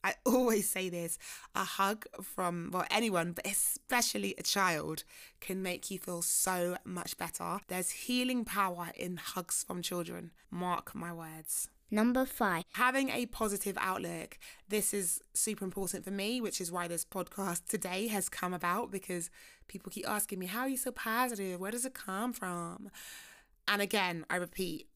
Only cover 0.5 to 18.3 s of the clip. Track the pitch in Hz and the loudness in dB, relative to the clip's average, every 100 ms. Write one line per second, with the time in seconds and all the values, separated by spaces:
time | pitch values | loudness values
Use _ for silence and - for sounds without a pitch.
0.5 | 220 185 190 185 175 170 - - - - | 4 4 0 -2 -2 -4 -6 -8 -14 -4
1.5 | - 185 - 196 214 - - 190 - 180 | -2 0 4 4 2 -6 -12 -8 0 0
2.5 | 175 170 180 - 220 226 180 170 165 - | 0 0 -2 2 4 4 4 2 -2 -2
3.5 | 196 - - - 247 233 208 196 - - | 2 2 0 0 2 4 2 -2 -2 0
4.5 | 202 185 156 151 160 - - - _ - | 4 4 4 0 -6 -8 -18 -20 _ -6
5.5 | 190 185 180 - 180 - 170 170 - 190 | -2 -2 -2 -4 -6 -4 -2 2 4 4
6.5 | 185 175 180 - 180 - - 170 - 170 | 4 2 0 -4 -6 -6 -4 -6 -4 -4
7.5 | 196 - 185 185 - - 247 247 247 220 | -4 -4 -2 -2 -4 0 2 2 0 0
8.5 | 202 190 175 165 - 180 175 - 185 175 | 2 2 0 -6 -6 -6 -4 -4 -6 -2
9.5 | - - 180 170 175 170 175 170 - - | -2 -2 -4 -2 -2 -2 -6 -10 -18 -8
10.5 | 175 180 175 - 196 170 170 160 160 156 | -4 0 -2 -4 -8 -6 -8 -12 -12 -4
11.5 | - - _ - 208 233 247 262 - 208 | -2 -2 _ 0 4 6 4 2 2 2
12.5 | 165 - - 247 262 269 240 240 - 220 | 2 -2 2 4 4 2 0 -2 -2 0
13.5 | 196 202 180 190 185 170 170 - - - | 0 -2 0 0 0 -2 -4 -8 -14 -18
14.5 | - - 208 196 202 175 - - - - | -18 0 2 2 2 0 -2 -2 0 0
15.5 | 208 190 196 185 - - 196 202 247 214 | 0 -4 -2 -2 -4 -4 -2 0 0 0
16.5 | - 170 180 175 170 - 190 175 - 190 | -2 -2 -2 -2 -4 -4 -4 -4 -2 0
17.5 | 175 - 208 180 185 220 208 180 | -2 -2 -2 0 0 2 0 0